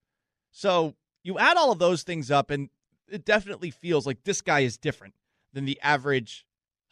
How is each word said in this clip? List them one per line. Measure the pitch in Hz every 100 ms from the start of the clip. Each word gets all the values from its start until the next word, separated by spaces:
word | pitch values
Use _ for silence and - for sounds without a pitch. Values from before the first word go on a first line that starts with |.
| _ _ _ _ _
So | - 196 175 160 - _ _
you | 175 190
add | 254 349
all | 294
of | 185
those | 175 175
things | - 170 127
up, | 143 -
and | 143 139 _ _ _ _
it | 196 -
definitely | 214 196 165 175
feels | - 170 156 139
like | 123
this | 196 190
guy | - 147
is | 127 -
different | - - 98 _ _ _ _
than | 135 135
the | 135
average | 143 147 139 135 110 - _ _ _ _ _